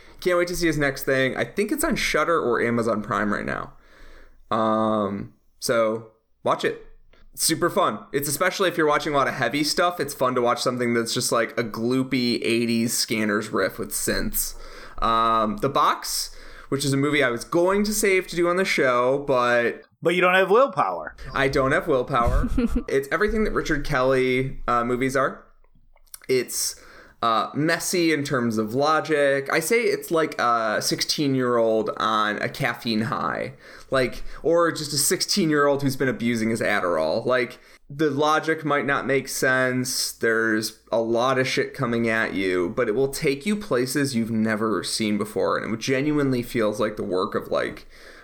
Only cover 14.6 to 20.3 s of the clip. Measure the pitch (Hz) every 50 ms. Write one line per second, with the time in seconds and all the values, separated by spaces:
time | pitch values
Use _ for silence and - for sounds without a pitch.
14.6 | - - - - - - - - - 110 113 113 113 113 113 113 110 107 101 101
15.6 | 139 139 139 147 151 185 247 - - - - - - - - - - - - -
16.6 | - - 143 135 143 139 139 135 139 147 143 147 135 123 117 117 - - - 170
17.6 | 175 185 196 202 208 208 208 - 226 196 190 185 180 - 165 175 170 175 175 185
18.6 | 190 - - - 143 127 123 123 123 127 139 143 143 139 131 123 120 120 120 120
19.6 | 120 110 - - - _ _ _ 143 165 180 180 175 180